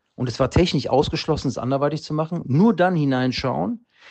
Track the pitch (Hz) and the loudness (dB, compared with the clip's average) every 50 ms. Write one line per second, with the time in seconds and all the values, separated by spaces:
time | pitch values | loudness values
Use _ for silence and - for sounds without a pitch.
0 | _ _ _ - 123 123 117 - 135 123 - - 175 180 - 151 - - 123 131 | _ _ _ -8 -6 -4 -2 -2 0 2 2 2 2 2 2 -2 -2 0 2 2
1 | 151 - - 156 - - 156 135 - 143 113 - - 123 135 135 139 147 151 151 | 2 2 -2 -4 -2 -2 -2 -2 -2 -4 -4 -4 -4 -2 -2 0 0 -2 -2 -4
2 | - - 156 151 160 160 175 165 - - 127 147 196 233 220 160 175 185 185 165 | -6 -6 -4 -4 -4 -4 -6 -6 -4 0 4 4 6 6 4 4 2 2 2 2
3 | 147 139 131 127 127 127 123 - - 131 127 139 165 202 240 226 _ _ _ _ | 2 2 2 0 0 0 -2 -2 -2 -2 -2 -2 -2 -4 -4 -6 _ _ _ _
4 | - - | -20 -20